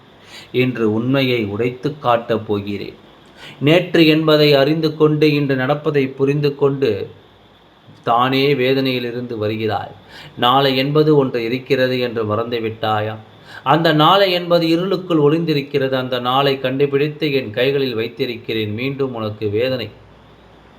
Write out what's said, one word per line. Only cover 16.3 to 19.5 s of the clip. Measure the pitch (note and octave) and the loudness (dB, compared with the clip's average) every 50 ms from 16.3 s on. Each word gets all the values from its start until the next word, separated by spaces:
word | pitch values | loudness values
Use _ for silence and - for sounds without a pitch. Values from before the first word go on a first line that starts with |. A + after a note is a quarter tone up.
| B2+ C#3 C#3 C#3 C3+ C3+ | 0 2 2 0 0 -2
கண்டுபிடித்து | C3 B2+ C3 C3+ C#3+ C#3 C#3 C#3 C#3+ D3+ D3 - D#3+ D3+ C#3+ | -2 -4 0 0 0 0 2 0 -2 -2 -4 -4 -4 -2 -2
என் | C3+ B2 G#2+ | -2 -4 -4
கைகளில் | G#2 B2 B2 C#3 C#3 C#3+ C3+ C3 A#2 | -4 -2 0 0 0 0 -2 -2 -2
வைத்திருக்கிறேன். | G#2+ A2+ A#2 - - C3+ A#2+ A#2+ G#2+ - - A#2 A2 G#2+ G#2 G#2 | -4 -6 -6 -6 -6 -6 -6 -6 -8 -8 -6 -4 -4 -4 -4 -6
மீண்டும் | A2 B2+ C#3 C#3 C3+ C#3 B2+ A#2+ | -6 -6 -6 -4 -4 -6 -6 -6
உனக்கு | A2+ A2 G#2+ G#2 G#2+ A2 | -6 -8 -8 -8 -6 -6
வேதனை | G#2 | -4